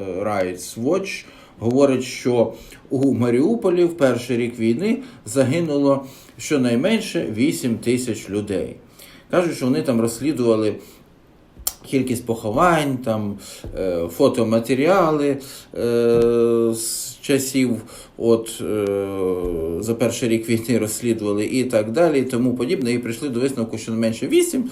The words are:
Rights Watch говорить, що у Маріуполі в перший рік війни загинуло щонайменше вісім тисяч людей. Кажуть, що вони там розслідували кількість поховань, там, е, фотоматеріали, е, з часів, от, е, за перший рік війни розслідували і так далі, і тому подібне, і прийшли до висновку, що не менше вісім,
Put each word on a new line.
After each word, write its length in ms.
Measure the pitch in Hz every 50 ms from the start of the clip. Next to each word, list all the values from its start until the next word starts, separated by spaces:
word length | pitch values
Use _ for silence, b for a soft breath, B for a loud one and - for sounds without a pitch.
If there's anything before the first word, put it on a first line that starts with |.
| 98 95 87 92
Rights 600 | 101 107 104 98 92 92 90 90 - - - 113
Watch 420 | 117 143 175 196 190 - - - - B B B B B B B
говорить, 460 | 107 117 127 139 143 135 131 127 127
що 480 | - - - - 127 123 120 110 - B B B B B B B -
у 240 | 139 127 139 139 120
Маріуполі 680 | 104 123 120 117 123 151 208 233 226 - 185 175 180 175
в 120 | 170 170
перший 400 | - 143 127 117 113 - - 123
рік 220 | 117 120 110 - 113
війни 400 | 113 113 117 139 190 220 - - B B B B B
загинуло 800 | 110 - 139 131 123 165 175 170 151 143 143 139 139 139 127 B B B B B B B B
щонайменше 920 | - - 156 135 123 123 117 120 156 202 226 208 - - - 170 - - 113
вісім 420 | 107 131 165 170 - - 123 110 101
тисяч 520 | - 117 127 127 127 120 104 - - -
людей. 460 | 98 104 104 95 98 87 67 - - - - B B B B B B B B B
Кажуть, 260 | - 170 180 165 139
що 80 | - 135
вони 180 | 127 139 156
там 180 | - 139 117 113
розслідували 760 | 117 113 - - 131 156 143 123 120 117 110 110 110 107 104 - B B B B B B - - _ _ - - - _ - - - - - - - -
кількість 360 | 143 131 120 - 117 - -
поховань, 720 | - - - - 107 104 139 175 180 170 156 147 139 131 123
там, 400 | - 117 110 107 104 101 101 - B B B B B B - -
е, 300 | 95 92 87 85 85 85
фотоматеріали, 1300 | - - 139 127 - 123 110 107 113 113 117 - 131 123 147 170 196 196 170 156 156 147 143 143 135 135 B B B B B B - -
е, 960 | 113 120 120 117 120 117 117 117 117 117 120 117 117 117 117 117 117 113 113
з 420 | 113 - - - - - - - -
часів, 600 | - - 139 135 135 - - 135 131 120 110 110 - B B B B B B
от, 460 | - 104 117 113 110 113 - - -
е, 240 | - 80 107 107 101 98 101 98 98 98 98 95 95 92 90 90 87 87 85 82 80 82 82 87
за 140 | 107 113 113
перший 340 | - 123 113 - - 131 113
рік 200 | 113 113 113 -
війни 300 | 117 110 113 - 120 110
розслідували 680 | 107 110 - - 120 120 110 101 104 104 101 104 107
і 180 | - - 131 120
так 280 | - 120 107 104 113
далі, 280 | 113 165 175 170 151 135
і 20 |
тому 320 | 120 123 123 117 127 127 -
подібне, 380 | - 120 - - - 127 117
і 60 | 120 120
прийшли 300 | 120 117 113 - 147 143
до 120 | 117 117
висновку, 380 | 131 135 135 120 113 - - 113
що 140 | - 117
не 60 | 113 113
менше 300 | 113 113 113 - 135 -
вісім, 420 | 320 359 339 - - 135 - B